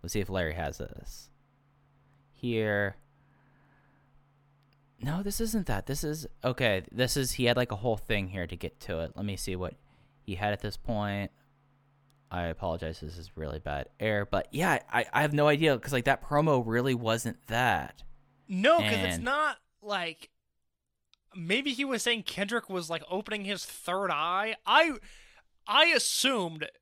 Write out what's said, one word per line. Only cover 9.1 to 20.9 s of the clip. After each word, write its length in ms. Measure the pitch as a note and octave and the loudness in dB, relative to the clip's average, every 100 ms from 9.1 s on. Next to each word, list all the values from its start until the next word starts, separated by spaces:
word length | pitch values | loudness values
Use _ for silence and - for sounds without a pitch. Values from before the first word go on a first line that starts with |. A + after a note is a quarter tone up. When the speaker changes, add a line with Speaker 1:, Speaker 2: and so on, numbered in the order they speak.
| - | -6
Speaker 1:
Let 100 | G2+ | -6
me 100 | F#2+ | -6
see 200 | - F#2 | -6 -4
what 180 | F2+ - _ _ _ _ | -6 -8 _ _ _ _
he 140 | - F#2+ | -8 -4
had 180 | G#2 | -2
at 80 | G2+ | -2
this 160 | G#2+ - | -4 -8
point. 540 | - A2 G#2 G2+ G2 _ _ _ _ _ _ _ _ _ _ | -4 -2 -2 -2 -6 _ _ _ _ _ _ _ _ _ _
I 140 | F2 | -4
apologize, 560 | F2 D#2+ F#2 E2 D#2+ D#2+ | -4 -4 -4 -4 -6 -8
this 180 | D#2 F2 | -10 -12
is 180 | E2 - | -14 -10
really 220 | D2+ D#2 | -8 -6
bad 300 | D2 D2 C2 _ | -6 -6 -8 _
air. 260 | G#2+ G#2 G2+ | -2 0 0
But, 200 | G2 - | -2 -2
yeah, 280 | C3 F3+ D#3 - | 0 2 2 0
I, 140 | A#2 - | -2 0
I 80 | - | 2
have 120 | D3+ | 2
no 140 | D3 D3 | 4 4
idea, 300 | D3 D#3+ B2+ | 6 4 2
'cause, 140 | - | 0
like, 120 | C3+ A#2+ | 0 2
that 160 | C3+ | 2
promo 380 | - D3 D#3+ C3+ | 2 2 4 4
really 300 | A2+ A2+ C3 | 4 2 2
wasn't 540 | B2 A#2 A#2 A2+ - - | 2 2 0 0 -6 -4
that. 560 | A2+ B2 F2+ C2 - - - _ _ - | 2 4 2 0 -12 -18 -18 _ _ -6
Speaker 2:
No, 300 | F#3 A3+ E4+ | 2 6 6
'cause 120 | D#4+ | 4
it's 240 | G3 F#3 E3 | 2 0 0
Speaker 1:
And 80 | |
Speaker 2:
not, 340 | A#3+ C#4 D4+ A#3 _ _ | 0 0 0 -2 _ _
like, 480 | G#3 G3+ E3+ E3 - _ _ _ _ _ _ | -6 -4 -4 -8 -20 _ _ _ _ _ _